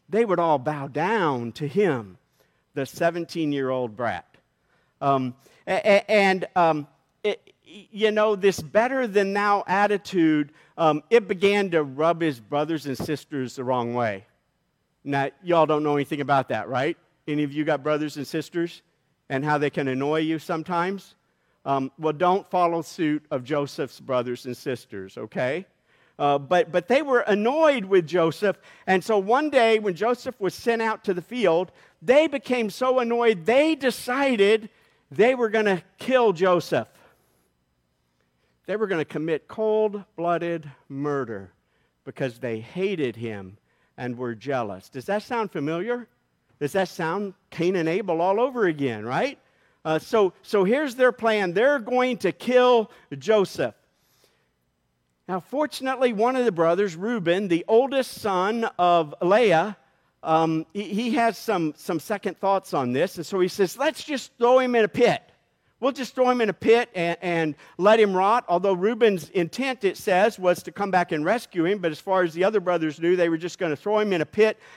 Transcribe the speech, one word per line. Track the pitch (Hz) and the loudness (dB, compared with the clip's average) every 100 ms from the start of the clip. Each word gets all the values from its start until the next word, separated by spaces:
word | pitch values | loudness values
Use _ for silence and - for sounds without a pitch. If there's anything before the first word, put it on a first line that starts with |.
| _ | _
they | 185 | -2
would | 233 175 | 0 2
all | 170 147 | 2 2
bow | 123 151 139 | 0 -6 -6
down | 139 170 226 165 131 117 | -4 -2 0 0 0 -4
to | 110 147 | -8 -6
him, | 143 208 131 104 87 _ _ _ _ _ | 0 0 0 -6 -16 _ _ _ _ _
the | 139 | -8
seventeen-year-old | 135 - 170 170 165 170 156 143 131 127 123 107 | -8 -2 -2 -2 -6 -4 -4 -2 -2 -4 -4 -6
brat. | 120 90 - _ _ _ _ _ _ - | -6 -6 -10 _ _ _ _ _ _ -4
Um, | 143 139 127 123 _ _ - | 0 0 -2 -8 _ _ -4
a-, | |
a-, | 185 - 202 - | -2 2 2 4
and, | 208 196 190 170 - | 2 4 0 -2 2
um, | 165 156 143 _ _ _ | 2 2 -4 _ _ _
it, | 214 196 _ _ | -6 -6 _ _
you | _ 190 190 208 220 | _ -20 -16 -2 0
know, | 214 214 202 | 2 2 2
this | 196 180 | 2 0
better | 151 196 240 269 247 | 0 0 2 0 0
than | 196 196 | 0 0
thou | 202 208 202 - | 0 2 0 0
attitude, | 190 208 202 - 190 160 151 147 _ _ - | 2 2 0 -2 2 2 2 -2 _ _ 0
um, | 165 151 - | 2 2 2
it | 233 190 | 2 2
began | 202 196 202 196 | 0 2 2 2
to | 170 | 0
rub | 147 131 160 170 | -2 0 0 0
his | 165 127 | -2 -4
brothers | 107 143 156 160 143 | -4 -4 -2 -4 -6
and | 127 | -6
sisters | - 147 - 147 127 - | -6 -8 -8 -8 -8 -6
the | |
wrong | 127 127 120 | -4 -2 -2
way. | 120 117 98 101 _ _ _ _ _ _ _ | -2 -2 -4 -12 _ _ _ _ _ _ _
Now, | 139 139 139 - | -6 -4 -4 -6
y'all | 180 170 156 | 0 2 4
don't | 151 | 2
know | 151 147 | 0 -2
anything | 139 151 | -2 -4
about | 139 139 - | 0 0 0
that, | 110 98 | -4 -4
right? | 127 143 170 _ _ - | -4 -4 -6 _ _ -6
Any | 147 | -4
of | 147 | -4
you | 143 | -4
got | 151 147 | -2 -2
brothers | 135 151 151 147 | 0 -2 -4 -8
and | 135 | -8
sisters | 160 147 175 170 - _ _ _ _ - | -8 -6 -6 -6 -8 _ _ _ _ -8
and | 135 | -4
how | 147 151 | 0 0
they | 143 | 0
can | 151 139 | -2 -4
annoy | 131 139 156 | -2 -2 -2
you | 156 160 | -2 -4
sometimes? | - 165 156 175 175 196 - _ _ _ _ _ - | -6 -8 -4 -4 -4 -6 -12 _ _ _ _ _ -4
Um, | 139 135 - | -4 -4 -4
well, | 156 | -4
don't | 151 180 190 165 | 0 0 0 -2
follow | 185 175 170 | -2 0 -2
suit | 160 - 156 147 - | -6 -4 -4 -4 -6
of | 139 | -8
Joseph's | 123 147 143 - 139 - | -4 -4 -4 -6 -8 -10
brothers | 120 127 123 123 131 | -4 -2 -2 -6 -8
and | 123 | -10
sisters, | - 123 - 101 95 - | -8 -8 -8 -14 -14 -12
okay? | 113 - 127 156 196 _ _ _ _ - | -10 -4 -4 -4 -8 _ _ _ _ -4
Uh, | 147 143 | 0 0
but, | 139 180 170 | 2 0 2
but | 175 175 | 0 0
they | 262 | 0
were | 294 247 | 2 0
annoyed | - 202 214 294 320 269 | 2 0 2 2 2 2
with | 190 190 160 | 2 2 4
Joseph, | 175 165 156 208 180 - - - | 2 0 0 -2 -4 -8 -10 -2
and | 185 | 0
so | - 214 | 2 0
one | 190 247 302 | 2 0 2
day | 277 226 220 | 4 4 4
when | 208 | 0
Joseph | 165 214 247 - 240 | -2 -2 -2 -6 -6
was | 190 | -6
sent | - - 226 | -4 -2 -2
out | 226 220 | -2 -4
to | - | -4
the | 180 | -4
field, | 165 247 202 165 185 _ _ _ | -6 -2 2 2 0 _ _ _
they | 160 269 320 | 2 4 4
became | 277 - 247 220 | 0 -4 -2 -2
so | - 254 254 | -2 0 0
annoyed, | 233 233 233 208 | 0 2 2 2
they | 160 247 311 | 2 2 4
decided | 311 262 - - 254 277 247 196 220 208 _ _ _ - | 2 -2 -4 -4 0 2 4 4 2 0 _ _ _ -6
they | 135 220 | 2 2
were | 254 233 | 2 0
gonna | 214 214 185 - - | 2 2 0 -4 -12
kill | - 254 233 | 0 2 4
Joseph. | 170 190 180 - 151 110 _ _ _ _ _ _ _ _ _ _ _ _ _ _ _ _ _ | 2 2 2 0 -4 -4 _ _ _ _ _ _ _ _ _ _ _ _ _ _ _ _ _
They | - 202 | -8 -4
were | 214 | -2
gonna | 175 | -2
commit | 143 156 160 156 - | -4 -4 -4 -4 -6
cold-blooded | - 220 214 214 202 190 - 175 170 170 170 151 131 - | -4 0 2 0 -2 -12 -6 -2 -2 -2 -6 -8 -20 -14
murder | 135 147 143 123 104 95 _ _ _ _ _ | -6 -4 -4 -4 -8 -12 _ _ _ _ _
because | - - 135 117 | -16 -6 -6 -6
they | 123 113 | -8 -8
hated | 117 175 190 185 135 110 | -8 -6 -4 -2 -4 -4
him | 117 104 95 101 _ _ _ - | -8 -10 -14 -18 _ _ _ -10
and | 127 120 | -8 -6
were | 127 | -8
jealous. | 113 113 135 110 95 - | -8 -6 -4 -4 -10 -16
Does | - 120 | -12 -6
that | 202 | -6
sound | - 240 214 | -4 -6 -6
familiar? | 175 143 165 214 240 233 _ _ _ _ - | -6 -4 -4 -4 -8 -10 _ _ _ _ -8
Does | 147 | -4
that | 196 185 | -2 -4
sound | - 165 185 202 185 _ | -4 -4 -4 -6 -10 _
Cain | - 170 190 | -4 -2 0
and | 160 | 0
Abel | 175 202 160 | -2 -2 -2
all | 175 202 | 0 0
over | 254 247 196 | 0 0 -2
again, | 151 139 110 | 0 -2 -4
right? | 107 135 254 269 _ _ _ _ | -4 -2 -2 -6 _ _ _ _
Uh, | 160 156 | -4 -4
so, | - 226 196 - | 0 2 2 0
so | - 208 | -4 0
here's | 190 254 302 240 | 2 2 0 2
their | 254 | 0
plan. | 240 226 214 190 | 2 0 0 0
They're | 175 254 285 | 2 2 2
going | 214 247 254 233 | 0 0 0 0
to | 185 | -4
kill | 165 - 247 247 240 214 - - 139 | -4 0 4 6 4 2 -8 -16 -8
Joseph. | 139 214 190 - 127 - _ _ _ _ _ _ _ _ _ _ _ _ _ _ - | 0 2 2 -2 -4 -6 _ _ _ _ _ _ _ _ _ _ _ _ _ _ -8
Now, | 180 | -8
fortunately, | - 262 302 - 262 254 254 | -6 -4 -4 -4 -6 0 0
one | 214 226 262 | 2 0 2
of | |
the | 240 | 0
brothers, | 170 165 175 208 160 | 2 2 2 0 -2
Reuben, | 202 240 165 175 208 | -4 -2 0 0 0
the | 170 - | -2 2
oldest | 220 262 269 247 - | 4 4 0 -4 -4
son | 214 185 185 233 226 - | -4 0 0 -2 -4 0
of | 175 175 156 147 | 4 4 2 -2
Leah, | 170 208 233 160 196 202 _ _ _ _ | 2 4 6 4 2 -4 _ _ _ _
um, | - 160 165 160 160 | 0 2 2 0 -4
he, | 202 | -8
he | 202 202 240 | -6 -4 -2
has | 226 233 196 | 0 0 -2
some, | - 196 160 - | -2 -2 -2 -4
some | - 170 | -6 -6
second | - 202 202 175 | -4 -6 -6 -4
thoughts | 196 196 - | 0 0 -2
on | 170 123 | -4 -2
this. | 127 185 - | -2 -2 -4
And | |
so | 156 196 | -6 -2
he | 180 | 0
says, | - 185 - | 0 -2 0
"Let's | 285 - | -4 -4
just | - 277 - - | -6 -8 -8 -2
throw | 233 254 | 4 4
him | 254 | 4
in | 240 | 2
a | 208 | 2
pit. | - 240 143 - _ _ _ _ - | 4 2 2 -4 _ _ _ _ -4
We'll | 240 | -4
just | 262 247 - | -2 -4 0
throw | 254 | 2
him | 247 | 2
in | 220 | 0
a | |
pit | 185 226 233 240 | 0 4 4 2
and, | 180 170 170 | -2 -4 -4
and | 185 170 160 143 - - | -2 0 -2 -4 -12 0
let | 185 226 | 4 6
him | 208 | 6
rot." | 185 190 233 - | 4 2 2 2
Although | 180 196 | 0 2
Reuben's | 185 196 233 226 190 143 | 0 0 2 2 2 -4
intent, | 190 170 - 269 262 | -4 -4 -4 -6 -2
it | 196 180 | -4 -2
says, | - 180 220 208 | 0 2 2 2
was | 185 175 | 0 0
to | - | -4
come | 226 202 | -8 -2
back | 185 175 | 0 0
and | 160 | -2
rescue | 151 233 - 180 | -2 -2 -4 -4
him. | 165 208 | -2 -2
But | 175 | -4
as | 151 | -6
far | - 190 | -2 0
as | 180 | 0
the | 160 | 0
other | 185 220 | 0 0
brothers | 180 175 160 151 | 0 0 -2 -2
knew, | 165 | 0
they | 180 170 | 2 2
were | 165 | -2
just | 170 - | -6 -6
gonna | 175 147 | -4 -4
throw | - 214 | -2 0
him | 214 | 0
in | 180 | 0
a | 151 | -2
pit | - 220 214 - | 2 2 0 -10